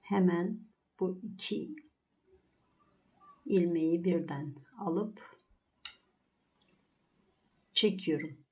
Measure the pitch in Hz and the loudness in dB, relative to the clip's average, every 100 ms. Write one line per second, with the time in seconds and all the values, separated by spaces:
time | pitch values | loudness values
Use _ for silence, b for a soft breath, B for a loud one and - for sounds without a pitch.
0 | - 202 180 170 190 226 - _ _ - | 0 4 4 4 0 -4 -12 _ _ -4
1 | 185 185 - - - 208 - - - _ | -4 -2 -10 -10 -6 -6 -6 -12 -16 _
2 | _ _ _ - _ _ _ _ _ _ | _ _ _ -20 _ _ _ _ _ _
3 | _ _ - - - 190 175 165 160 170 | _ _ -20 -16 0 2 4 2 2 2
4 | 180 170 - 143 147 - - 233 196 170 | 2 0 0 -6 -6 -10 -18 -8 -4 -2
5 | 220 - - - _ _ _ _ - - | -4 -8 -20 -20 _ _ _ _ -12 -12
6 | _ _ _ _ _ _ - _ _ _ | _ _ _ _ _ _ -20 _ _ _
7 | _ _ _ _ _ _ _ - 214 185 | _ _ _ _ _ _ _ 2 2 2
8 | - 151 156 - _ | 0 -2 -2 -10 _